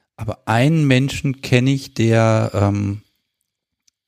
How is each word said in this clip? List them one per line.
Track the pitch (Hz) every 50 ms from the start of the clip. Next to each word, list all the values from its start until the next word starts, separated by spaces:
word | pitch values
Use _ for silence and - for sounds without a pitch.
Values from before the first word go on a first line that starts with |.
| _ _ _
aber | - 113 110 - - _
einen | - 110 117 123 147 165 160 151 139
Menschen | 131 127 135 139 - - - 139 131 -
kenne | - - 131 123 123 135
ich, | 139 135 - - -
der, | - 113 113 113 113 113 113 110 110 110 110 -
ähm, | 101 101 101 101 101 101 101 101 107 - _ _ _ _ _ _ _ _ _ _ _ _ _ _ _ _ _ _ _ _